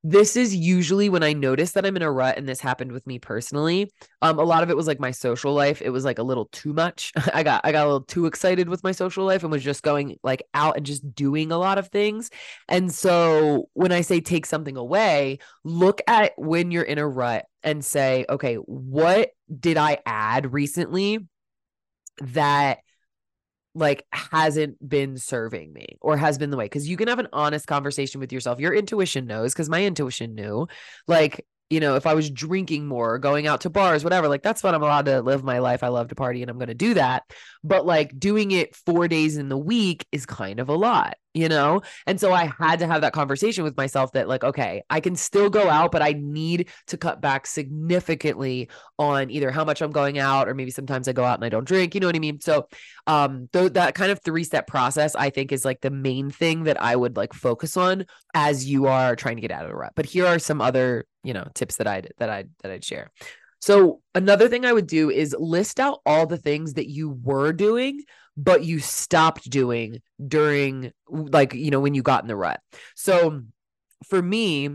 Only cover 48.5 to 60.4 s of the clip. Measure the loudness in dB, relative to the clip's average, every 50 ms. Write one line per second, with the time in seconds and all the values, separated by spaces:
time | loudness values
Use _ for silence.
48.5 | -4 -6 -8 -10 -16 -20 -20 -16 _ -2 0 0 0 0 -2 -2 -4 -4 -2 -2
49.5 | -2 -2 -2 -2 -2 -2 -4 -2 0 0 0 0 0 0 0 2 2 2 2 0
50.5 | -2 -6 -8 -8 -10 -10 -8 -6 -6 -4 -4 -2 0 0 2 2 0 0 -2 -2
51.5 | -2 -4 -2 0 2 2 2 0 0 -2 0 0 0 -2 -4 -4 -6 -6 0 2
52.5 | 2 2 0 _ -16 -20 -20 -20 -20 -8 _ 2 2 4 2 2 0 -6 -12 -2
53.5 | 2 2 2 4 4 2 2 2 0 0 0 0 0 -2 _ -4 -2 -2 -2 0
54.5 | -2 -2 -2 -2 0 0 0 2 2 0 0 0 0 0 -2 -2 -2 -4 -4 -2
55.5 | -4 -2 -2 -4 -4 -2 -4 -6 -4 -2 -2 -2 -2 -2 -6 -6 -4 0 0 0
56.5 | 0 0 0 0 0 0 0 0 2 2 0 0 -2 -4 -6 -6 -8 -2 -2 -2
57.5 | -2 -2 -4 -4 -2 0 2 2 2 0 -4 _ -14 _ _ _ -2 2 2 2
58.5 | 2 0 -2 0 0 2 4 4 4 4 2 2 0 0 -4 -6 -6 -6 -8 -8
59.5 | -8 -8 -10 -10 -10 -10 -10 -8 _ -6 -6 -2 0 2 4 4 2 2